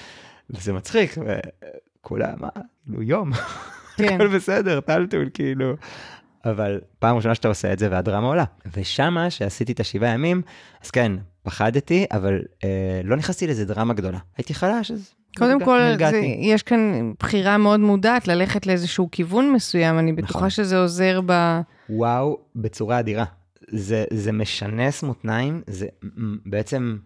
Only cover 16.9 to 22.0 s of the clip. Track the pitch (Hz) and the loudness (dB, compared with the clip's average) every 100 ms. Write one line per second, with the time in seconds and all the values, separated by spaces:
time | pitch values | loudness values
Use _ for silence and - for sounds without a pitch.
16.9 | 131 113 - - 208 190 208 208 214 208 | 0 -2 -4 -2 0 4 4 6 6 4
17.9 | 196 220 240 185 175 190 202 190 180 175 | 4 4 2 2 2 2 0 0 0 0
18.9 | - 175 - 170 214 285 254 - 175 165 | -2 -2 -2 0 2 4 2 2 2 4
19.9 | 160 160 160 - - 190 214 196 185 175 | 4 2 0 -2 0 0 0 2 2 2
20.9 | 175 185 185 180 175 170 165 170 _ - | 2 2 2 2 4 4 2 -2 _ -6
21.9 | 110 | 0